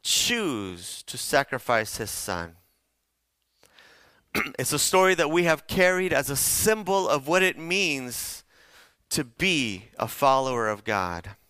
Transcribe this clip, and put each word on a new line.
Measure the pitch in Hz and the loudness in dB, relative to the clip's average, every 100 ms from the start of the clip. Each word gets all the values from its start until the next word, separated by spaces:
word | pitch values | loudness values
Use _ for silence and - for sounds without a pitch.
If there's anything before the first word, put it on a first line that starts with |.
choose | - - - 240 190 113 98 87 92 - | 0 0 0 0 0 -2 -6 -8 -14 -14
to | - - | -12 -10
sacrifice | - 139 139 127 - 117 110 - | 0 2 2 -4 0 0 0 -6
his | 110 | -8
son. | - - 90 85 85 _ _ _ _ _ _ _ _ _ _ _ _ - _ _ _ _ | -8 -6 -6 -6 -14 _ _ _ _ _ _ _ _ _ _ _ _ -20 _ _ _ _
<clears throat> | - 151 - | -4 -4 -4
It's | 127 | -2
a | 147 | 0
story | - 185 190 175 | 2 4 4 4
that | 151 | 2
we | 165 | 2
have | 170 156 - | 2 0 0
carried | 185 180 185 185 | 2 4 4 0
as | 143 139 | 0 0
a | 139 | -2
symbol | - - 214 220 185 196 175 | 0 2 2 0 0 0 2
of | 147 131 | 0 2
what | 180 | 2
it | 185 143 | 2 0
means | 165 190 180 139 127 120 - - _ _ _ - - _ _ | -4 -2 0 -2 -6 -8 -10 -12 _ _ _ -20 -20 _ _
to | - 127 | -4 -4
be | - 190 160 117 95 - - | -2 0 2 0 -4 -12 -6
a | 113 | -6
follower | - 139 135 131 120 110 | 2 4 4 2 -2 -2
of | 104 - | -2 -2
God. | 104 90 85 92 - | -2 -2 -4 -10 -18